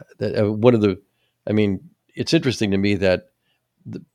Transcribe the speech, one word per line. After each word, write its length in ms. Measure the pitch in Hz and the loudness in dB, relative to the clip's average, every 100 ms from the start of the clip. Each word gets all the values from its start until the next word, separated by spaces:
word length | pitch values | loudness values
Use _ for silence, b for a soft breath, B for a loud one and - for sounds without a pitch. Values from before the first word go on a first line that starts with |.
| - - | -12 -8
that, 220 | 107 - | -4 -2
uh, 120 | 104 | -2
one 220 | 107 120 | 2 4
of 60 | 117 | 4
the, 200 | 104 92 _ _ _ _ - | 2 0 _ _ _ _ -4
I 60 | |
mean, 380 | 107 101 95 - _ _ | 0 0 -2 -8 _ _
it's 180 | - 117 | -10 -2
interesting 380 | 165 135 107 104 | 0 0 -2 -2
to 80 | 98 | 0
me 160 | 101 | 0
that 360 | 98 95 90 - _ _ _ _ _ | 0 0 0 -4 _ _ _ _ _
the, 180 | 117 - - | -16 -16 -16